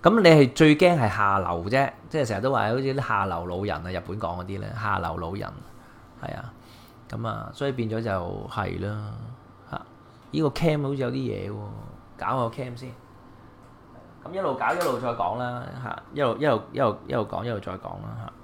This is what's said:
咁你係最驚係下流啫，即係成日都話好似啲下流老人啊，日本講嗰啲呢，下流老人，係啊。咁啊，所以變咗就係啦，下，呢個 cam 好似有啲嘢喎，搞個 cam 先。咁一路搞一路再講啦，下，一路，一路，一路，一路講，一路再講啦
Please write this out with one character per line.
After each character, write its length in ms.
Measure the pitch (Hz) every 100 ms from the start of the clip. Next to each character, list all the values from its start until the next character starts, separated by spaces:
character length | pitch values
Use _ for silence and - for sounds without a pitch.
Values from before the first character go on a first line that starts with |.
咁 200 | - 226
你 80 | 180
係 240 | 156 131
最 240 | - 156 151
驚 200 | 180 170
係 120 | 110
下 300 | - 101 98
流 260 | 87 87 90
啫， 220 | 127 139 - -
即 120 | 160
係 60 | 120
成 120 | 101
日 40 |
都 120 | 123
話 160 | 127 104
好 80 | 123
似 60 |
啲 220 | 135 135 127
下 200 | 104 98
流 200 | 85 87
老 160 | 87
人 120 | 101 78 87
啊， 60 |
日 100 | 90 85
本 100 | 101
講 240 | 85 90
嗰 40 | 90
啲 160 | 98
呢， 60 | 101 117
下 180 | 107 95
流 180 | 85 85
老 160 | 82
人， 160 | 98 - - - - - - - -
係 120 | - -
啊。 160 | - - - - - - -
咁 180 | 110 113
啊， 220 | 110 107
所 140 | - 139
以 40 |
變 180 | 127 113
咗 120 | 113
就 460 | 113 95 87 98 104
係 340 | - 92 87 95
啦， 280 | 107 104 107 113 123 - - -
下， 100 | - - - - - -
呢 100 | 147
個 80 | 151
cam 340 | - 165 151
好 60 | 139
似 80 | 139
有 120 | 123
啲 40 |
嘢 380 | 135 127 98 98
喎， 40 | 104 104 107 107 - - -
搞 300 | 98 131 117
個 80 | 127
cam 200 | 127 120
先。 120 | 127 123 - - - - - - - - - - - -
咁 80 | 139
一 80 | 190
路 140 | 170
搞 200 | 123 110
一 40 | 170
路 200 | 156 120
再 80 | 120
講 280 | 117 90 113
啦， 260 | 123 123 - 127
下， 200 | 123 - -
一 80 | 139
路， 160 | 143 131
一 80 | 147
路， 160 | 113 -
一 80 | -
路， 160 | 123 104 -
一 60 |
路 120 | 131 107
講， 180 | -
一 60 | 117
路 100 | 107
再 120 | 95
講 120 | 92 - 95
啦 280 | 107 113 110 -